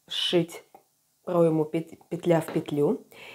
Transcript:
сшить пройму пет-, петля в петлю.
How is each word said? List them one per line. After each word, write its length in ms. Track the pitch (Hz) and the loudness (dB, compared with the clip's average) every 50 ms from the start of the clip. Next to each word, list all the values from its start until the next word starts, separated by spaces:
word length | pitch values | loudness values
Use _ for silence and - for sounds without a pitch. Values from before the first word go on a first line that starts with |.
| _ | _
сшить 560 | - - - - - 185 175 165 - - - - _ - - _ _ _ _ _ _ _ _ _ | -12 -8 -6 -2 0 0 0 0 -2 -6 -16 -20 _ -20 -20 _ _ _ _ _ _ _ _ _
пройму 420 | 185 180 170 170 165 160 156 151 | -2 2 4 4 4 4 2 0
пет-, 340 | 151 - 165 165 - - - _ | -2 -4 -6 -6 -8 -14 -20 _
петля 320 | _ 170 170 - 175 165 160 | _ -10 -2 0 2 2 2
в 140 | 160 - - | 0 -2 -4
петлю. 520 | 170 - - 156 143 143 170 254 - - _ - - - - | -4 -4 -2 0 0 2 2 0 -2 -6 _ -20 -20 -20 -20